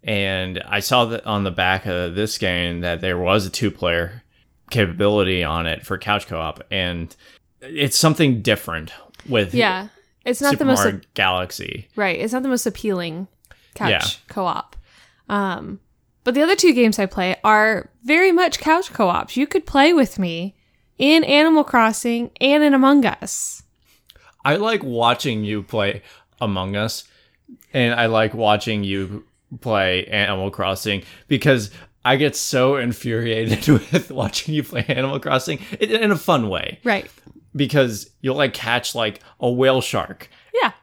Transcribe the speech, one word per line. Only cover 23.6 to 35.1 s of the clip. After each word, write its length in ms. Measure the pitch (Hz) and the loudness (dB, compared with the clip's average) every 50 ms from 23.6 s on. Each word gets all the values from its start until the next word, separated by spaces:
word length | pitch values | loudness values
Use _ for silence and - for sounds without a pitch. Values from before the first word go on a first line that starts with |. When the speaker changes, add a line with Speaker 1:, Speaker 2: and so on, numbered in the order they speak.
| _ _ _ _ _ _ _ _ _ _ - _ _ _ _ _ _ | _ _ _ _ _ _ _ _ _ _ -20 _ _ _ _ _ _
Speaker 1:
I 120 | 135 151 | 0 0
like 260 | 196 202 220 226 - - | 2 0 0 -2 -2 -4
watching 580 | 135 120 117 117 117 123 - - 143 117 107 107 | -4 -2 2 4 2 2 2 -2 -4 -2 -2 -2
you 180 | 104 107 104 | -4 -4 -6
play 400 | 98 _ - 110 101 98 - 101 _ - - _ _ _ _ _ | -6 _ -2 -2 0 0 -2 -6 _ -20 -20 _ _ _ _ _
Among 360 | - 107 98 95 92 95 101 | -4 -2 -2 -2 -4 -4 -4
Us, 280 | 101 107 117 - - - _ _ _ _ _ _ _ _ - - _ _ _ | -4 -4 -4 -6 -8 -14 _ _ _ _ _ _ _ _ -20 -20 _ _ _
and 220 | - 135 123 117 120 | -2 0 0 2 2
I 120 | 120 117 | 2 2
like 280 | 113 113 110 110 107 113 | 2 4 2 2 2 0
watching 500 | 110 113 104 107 104 - 117 110 104 101 | 0 2 2 2 2 0 -4 -4 -2 -2
you 400 | 98 95 98 95 92 101 - - _ _ _ _ _ - 113 | -2 -4 -4 -4 -6 -10 -14 -16 _ _ _ _ _ -20 -10
play 460 | - 123 110 101 95 92 - 92 110 | -4 -2 0 0 2 2 0 -2 -2
Animal 440 | - 110 104 101 98 101 95 95 101 | -2 -2 -2 0 0 -2 -4 -4 -6
Crossing 520 | - - 95 95 95 - - 107 101 95 - - - - _ _ | -4 -4 -4 -4 -4 -4 -4 -4 -4 -4 -6 -12 -20 -20 _ _
because 420 | 143 120 - 147 135 120 104 101 - - - _ _ _ _ | -2 0 2 2 2 2 0 -6 -14 -20 -20 _ _ _ _
I 120 | 123 135 | 0 2
get 200 | 143 151 143 - | 2 2 -2 -2
so 400 | - - - - 127 127 135 139 | -4 -6 -2 0 2 2 2 2
infuriated 880 | 139 120 120 113 - - 123 113 113 117 117 110 110 113 110 110 107 - 151 | 0 -2 -4 -6 -6 -6 -4 -4 -2 -2 -2 -2 -2 0 -2 -2 0 4 4
<laughs> 220 | 147 113 - - | 4 4 4 0
with 200 | - 135 - - | -2 -2 -2 -2
watching 420 | 135 131 117 - - - - - 156 | -6 -4 -4 -4 -4 -6 -6 -2 -4
you 80 | 151 | -4
play 220 | 139 - - 123 - - | -4 -4 -6 -6 -4 -2
Animal 300 | 139 123 131 135 | -2 -2 -2 -4